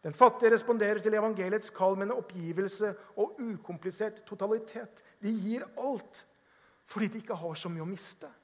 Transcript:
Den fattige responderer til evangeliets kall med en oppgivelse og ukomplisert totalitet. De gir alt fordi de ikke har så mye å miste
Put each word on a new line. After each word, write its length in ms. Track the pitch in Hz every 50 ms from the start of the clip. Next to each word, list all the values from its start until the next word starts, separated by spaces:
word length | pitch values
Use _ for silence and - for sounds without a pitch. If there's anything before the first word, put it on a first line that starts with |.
| -
Den 100 | 160 147
fattige 380 | - 254 240 233 - 240 226
responderer 480 | 226 220 226 240 233 226 208 202 214 214
til 140 | 190 220 214
evangeliets 560 | 214 208 220 220 190 185 180 202 220 - - -
kall 220 | - 190 190 196 190
med 120 | 196 202
en 80 | 247 254
oppgivelse 720 | - - 180 185 170 165 165 170 196 190 - - 214 208 190 - - - -
og 240 | - 208 - - -
ukomplisert 800 | 247 233 208 170 - - 175 160 - 185 - - 214 214 208 214 - -
totalitet. 760 | 208 - 196 202 220 226 220 - - 226 233 - - - - - - _
De 100 | 202 202
gir 320 | 226 220 185 208 226 247 - - - -
alt 400 | 247 269 269 208 - - - - - _ _ _ _ _ _ _ _ _ _ _ _ -
fordi 200 | - - 220 196
de 80 | 220 226
ikke 160 | 220 - 220
har 200 | 170 160 170 156 156
så 100 | - 180
mye 160 | 170 160 160
å 40 | 175
miste 400 | 196 180 - - - _ - 143 - _